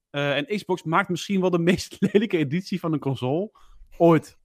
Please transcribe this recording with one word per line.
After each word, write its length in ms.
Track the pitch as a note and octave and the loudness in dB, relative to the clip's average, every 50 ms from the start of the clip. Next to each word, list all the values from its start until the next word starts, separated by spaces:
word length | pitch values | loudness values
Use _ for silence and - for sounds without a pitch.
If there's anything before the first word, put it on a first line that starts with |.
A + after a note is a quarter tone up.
| _ _ | _ _
Eh, 260 | - C#3+ C#3+ - - | -6 -4 -2 -2 -2
en 100 | - D3 | -2 -2
Xbox 360 | - G#3 G3+ - - F#3 F3 - | -4 -6 -6 -4 -4 -6 -6 -4
maakt 260 | D#3+ E3 F#3 G3 - | -2 0 0 0 0
misschien 320 | F3+ D#3+ - - G3+ F#3+ | -4 -6 -4 -4 -2 0
wel 100 | F3+ F#3 | 0 2
de 80 | F3 F3 | 0 2
meest 380 | E3 F3 F#3+ - - - - - | 2 2 0 0 -2 -8 -6 -2
<laughs> 80 | G3 G3 - | -2 2 2
lelijke 240 | G#3+ A3+ G#3 - E3+ | 2 2 2 0 0
editie 420 | D3+ C3 C3+ F3+ F#3+ - G3+ F3 | 0 0 -2 -4 -4 -4 -6 -4
van 120 | - E3+ D#3 | -2 -2 -2
een 60 | C#3 | -2
console 520 | - C#3 C3+ A#2 B2 B2+ C#3 E3 G3+ A3 _ _ - - - - - - - | -2 -4 -4 -2 -2 -2 -2 -2 -4 -6 _ _ -20 -20 -20 -20 -20 -12 -2
ooit, 420 | - E3+ E3+ E3 D3+ - - - _ | 4 6 6 6 4 2 -4 -20 _